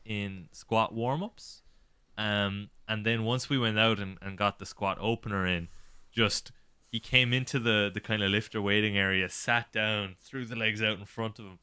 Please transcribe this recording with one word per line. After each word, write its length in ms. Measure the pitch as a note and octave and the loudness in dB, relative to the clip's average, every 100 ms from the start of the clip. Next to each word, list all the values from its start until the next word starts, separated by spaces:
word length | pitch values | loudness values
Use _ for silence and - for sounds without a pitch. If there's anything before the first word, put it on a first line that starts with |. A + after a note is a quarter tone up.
| A2 | -8
in 420 | G#2 G2+ F#2+ D#2+ | -6 -4 -8 -16
squat 420 | - - A2 A2 | -20 0 2 2
warm-ups. 680 | A2 A#2+ C#3+ G#3+ - - - - _ _ _ _ - | 0 -2 -2 -4 -10 -20 -20 -20 _ _ _ _ -4
Um, 520 | G#2+ G#2 G2+ G2+ G#2 - - | 0 2 2 -2 -8 -16 -4
and 180 | A2 G#2+ | -2 0
then 180 | A#2 A2 | 0 2
once 220 | B2 - | 0 0
we 80 | C#3 | 2
went 180 | A2+ G#2+ | 2 4
out 220 | A2+ G#2 | 4 4
and, 180 | F#2+ F#2+ | -2 -8
and 160 | G2 F#2+ | -12 0
got 200 | G#2 - | 0 0
the 60 | F#2+ | -14
squat 320 | - G2 F#2 | -2 -2 0
opener 460 | G#2 A#2 A2 G2 F#2 | -2 -2 -2 -2 0
in, 220 | F2 E2 - - - - | 0 -4 -12 -18 -20 -8
just, 400 | - G#2+ - - - - _ _ | 0 2 0 -6 -20 -20 _ _
he 80 | A2+ | -10
came 320 | - B2+ B2 | 0 2 4
into 280 | B2+ B2+ C3+ | 0 0 0
the, 320 | A#2 G#2+ G2+ | 2 4 2
the 60 | G2+ | -2
kinda 260 | - G#2+ G2 | -2 0 4
lifter 320 | G#2 - A2 | 2 0 -2
waiting 360 | G2+ G#2 G#2+ G2+ | 2 4 4 2
area, 320 | G2 F#2+ F#2 | 4 2 0
sat 420 | - - A#2 - | -2 0 0 0
down, 440 | A2+ G#2+ G#2 G2 F#2 | -2 0 -2 -4 -10
threw 260 | - C3+ A#2 | -12 -10 -6
the 100 | A#2 | 0
legs 260 | A2 G#2+ | 0 2
out 160 | A2 G2+ | 0 -2
in 80 | G2+ | -8
front 320 | - A2 G#2+ | -6 -6 -6
of 80 | G2+ | -16
him, 140 | F#2 | -18